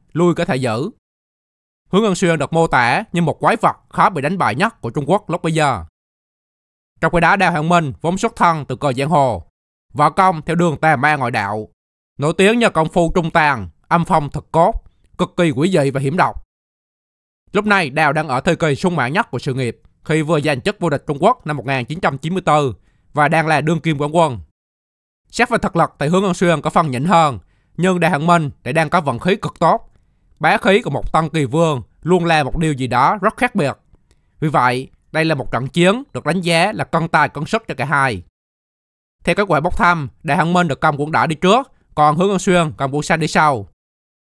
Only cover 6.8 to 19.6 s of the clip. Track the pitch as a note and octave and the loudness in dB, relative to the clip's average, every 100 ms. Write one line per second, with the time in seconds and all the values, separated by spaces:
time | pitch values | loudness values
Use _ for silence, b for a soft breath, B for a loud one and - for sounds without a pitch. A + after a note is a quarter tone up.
6.8 | _ _ E3 E3+ E3 G3 F3+ E3 D#3+ F3 | _ _ -2 2 2 4 2 0 2 2
7.8 | D3+ - D#3 F#3 A3+ - F#3 D#3+ B2+ B2 | 0 -4 -4 -2 -4 0 0 0 -4 -4
8.8 | C#3+ B2+ C#3+ E3 C3 F#2+ - _ _ _ | -2 -2 0 2 2 -2 -10 _ _ _
9.8 | _ A#2+ D3+ D#3+ F#3+ D#3+ C#3+ E3+ F3 C#3+ | _ 0 0 2 2 0 -2 0 0 2
10.8 | D#3+ C#3+ D3 D3 A#2+ A#2+ G2+ G#2+ G#2+ _ | 0 2 2 0 -2 -2 -4 -6 -8 _
11.8 | _ _ _ - D3 E3 F#3+ A#3+ G#3 D#3+ | _ _ _ -4 -4 2 2 4 2 0
12.8 | D#3+ F#3 E3+ F#3 E3 E3+ D3+ B2+ F2+ - | 0 0 0 0 0 2 2 0 -6 -16
13.8 | _ E3+ E3 E3 C#3+ D3+ - D#3+ F3+ - | _ -2 2 0 0 -8 -4 2 2 0
14.8 | - _ _ - F3+ - E3+ C3 F3+ F3+ | -10 _ _ -6 -6 0 -2 0 0 2
15.8 | C#3 C3+ C#3+ F3 C3+ - - _ _ _ | 0 -2 -4 0 -2 -2 -16 _ _ _
16.8 | _ _ _ _ _ _ _ F#3+ G#3 G3 | _ _ _ _ _ _ _ -4 0 0
17.8 | D#3 D3 D3+ D3 D#3 B2 - D#3+ D#3+ C#3 | 0 0 0 0 -2 -2 0 0 0 0
18.8 | F#3 E3+ B2 F3+ A#3 C3 D3+ B2+ | -2 -2 -2 -2 -4 -6 -6 -4